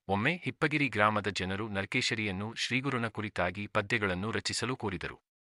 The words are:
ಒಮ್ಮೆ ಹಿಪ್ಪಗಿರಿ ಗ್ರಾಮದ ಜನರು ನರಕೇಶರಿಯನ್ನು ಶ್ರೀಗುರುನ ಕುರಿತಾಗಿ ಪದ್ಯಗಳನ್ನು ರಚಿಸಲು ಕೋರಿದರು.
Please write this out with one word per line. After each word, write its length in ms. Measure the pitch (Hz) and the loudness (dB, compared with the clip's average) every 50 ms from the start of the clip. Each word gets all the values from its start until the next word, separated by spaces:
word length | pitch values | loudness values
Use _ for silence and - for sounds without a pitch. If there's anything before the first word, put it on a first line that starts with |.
| _ - | _ 0
ಒಮ್ಮೆ 340 | 98 101 107 143 175 180 - | 0 2 2 2 0 0 -4
ಹಿಪ್ಪಗಿರಿ 460 | 135 - - - 151 151 151 147 127 | -6 -2 0 0 2 2 2 2 2
ಗ್ರಾಮದ 380 | 107 107 104 107 107 107 98 104 | 4 6 6 6 6 4 2 0
ಜನರು 420 | 95 - 95 92 98 98 110 113 | 0 0 -2 -2 -2 -2 -4 -2
ನರಕೇಶರಿಯನ್ನು 840 | 101 98 98 - - 131 120 - 123 110 107 104 92 92 104 110 117 | -2 -2 -2 0 0 0 0 2 0 0 0 -2 -2 -4 -4 -6 -6
ಶ್ರೀಗುರುನ 540 | - - - 120 127 131 139 131 120 117 110 | -6 -2 0 0 0 0 0 0 0 -2 -2
ಕುರಿತಾಗಿ 600 | - - 104 107 - - 87 87 90 101 104 101 | -4 -4 -6 -4 0 0 0 0 0 -2 -6 -2
ಪದ್ಯಗಳನ್ನು 640 | - 107 104 101 123 113 104 98 90 90 95 110 | 0 -2 0 2 0 2 2 2 0 0 -2 -2
ರಚಿಸಲು 460 | 101 - - - 107 - - 117 131 - | -2 -2 -2 -2 -2 -2 -2 -4 -4 -4
ಕೋರಿದರು. 540 | - 104 95 82 - - - - _ _ _ _ _ | -4 -4 -4 -4 -6 -8 -10 -12 _ _ _ _ _